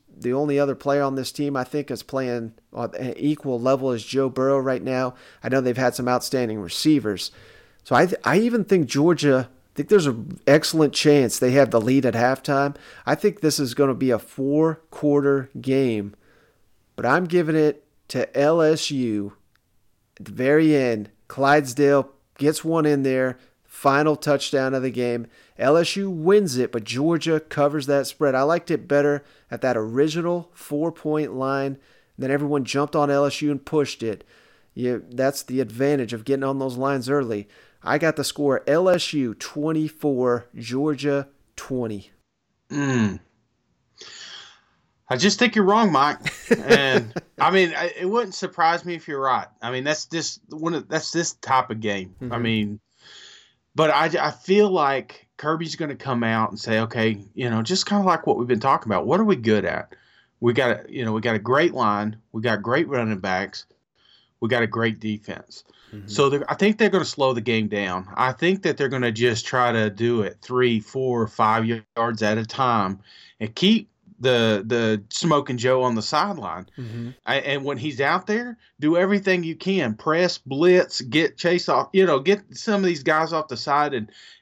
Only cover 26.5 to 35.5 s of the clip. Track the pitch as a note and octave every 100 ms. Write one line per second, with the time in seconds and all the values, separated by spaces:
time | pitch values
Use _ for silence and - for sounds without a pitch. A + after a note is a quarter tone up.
26.5 | B2+ B2 A#2+ G#2+ A#2+ D3+ E3+ D#3+ D#3 D#3
27.5 | - C#3+ D3 C3+ C#3 C3 - D3 B2+ C#3
28.5 | E3+ - D#3 - C#3+ D3 C#3+ - _ _
29.5 | A#2 C3+ A#2 A2 A#2+ D#3 D#3 E3+ F3 E3+
30.5 | - - D3 E3 D#3+ D3+ D3+ C#3+ B2+ C3
31.5 | C#3 C#3 C3+ _ _ _ - C3 C#3+ C#3+
32.5 | D3 B2 C3+ D3 D#3+ C#3+ C#3 C#3+ - D3
33.5 | C#3+ - D#3 C#3 - A2+ G2 - _ _
34.5 | _ _ - B2 A#2+ E2+ B2 C3 C#3 -